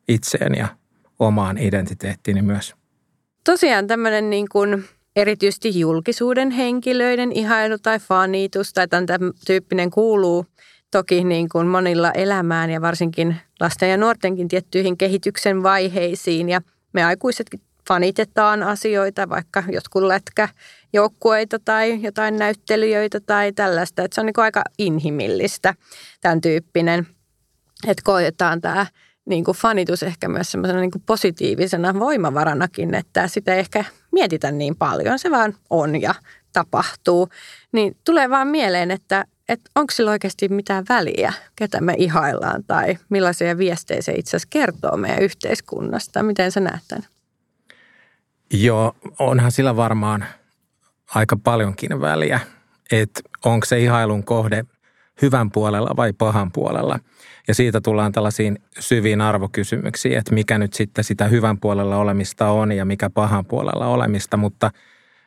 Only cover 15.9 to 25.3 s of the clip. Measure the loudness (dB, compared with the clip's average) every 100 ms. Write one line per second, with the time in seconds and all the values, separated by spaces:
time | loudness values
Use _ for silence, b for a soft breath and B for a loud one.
15.9 | -2 -2 -2 -2 0 0 -2 -4 _ _
16.9 | 0 2 2 -2 -4 -8 -14 _ _ -2
17.9 | 2 2 0 -2 2 2 2 -2 -2 0
18.9 | 0 0 -2 -4 -4 -4 -4 -4 -6 -4
19.9 | 0 2 0 -2 -2 -2 -4 -20 -20 _
20.9 | 2 2 2 2 2 0 -4 0 0 0
21.9 | -2 -4 -2 -2 0 -2 -2 -2 0 2
22.9 | 0 0 -4 0 0 0 0 0 0 -2
23.9 | -4 -4 -2 -2 2 2 2 -4 -2 -2
24.9 | 0 -2 -2 -2